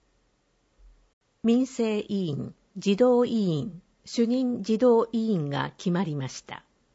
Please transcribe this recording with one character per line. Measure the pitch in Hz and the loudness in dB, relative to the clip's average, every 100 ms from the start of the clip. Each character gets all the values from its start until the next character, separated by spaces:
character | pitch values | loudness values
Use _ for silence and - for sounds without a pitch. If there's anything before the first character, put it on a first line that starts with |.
| _ _ _ _ _ _ _ _ - _ _ _ _ _ | _ _ _ _ _ _ _ _ -20 _ _ _ _ _
民 | 226 240 262 | 2 2 0
生 | - 226 214 | -2 -2 -2
委 | - 202 175 | -4 -4 -2
員、 | 139 - - _ 190 | -4 -8 -14 _ -4
児 | 196 202 | 0 4
童 | 247 240 | 4 4
委 | 247 | 2
員、 | 226 190 156 127 165 _ _ | 0 0 -2 -4 -10 _ _
主 | - - 233 | -8 -2 0
任 | 254 247 240 | 0 -2 -4
児 | 202 220 | -2 2
童 | 247 233 - | 4 4 2
委 | 233 220 | -2 0
員 | 190 143 | -2 -2
が | 139 143 - | -4 -6 -6
決 | 180 | -2
ま | 175 | -2
り | 160 | -2
ま | 147 131 | -4 -8
し | - | -12
た。 | - - _ _ _ | -16 -18 _ _ _